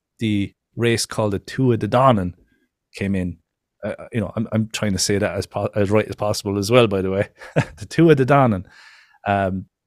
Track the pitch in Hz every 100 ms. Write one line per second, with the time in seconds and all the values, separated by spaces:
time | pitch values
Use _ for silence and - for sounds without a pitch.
0 | _ _ 113 104 101 _ _ - 117 113
1 | - - 107 98 - - 131 117 107 120
2 | 135 110 90 - _ _ _ _ _ -
3 | 98 98 90 87 _ _ _ _ 107 -
4 | - 120 98 - 117 110 107 - 107 92
5 | - 101 98 95 - - 104 - 98 107
6 | 107 - 104 107 104 101 101 123 117 101
7 | 95 95 104 _ - - - - - -
8 | 165 147 131 143 131 98 92 - - -
9 | _ _ 104 101 98 95 - _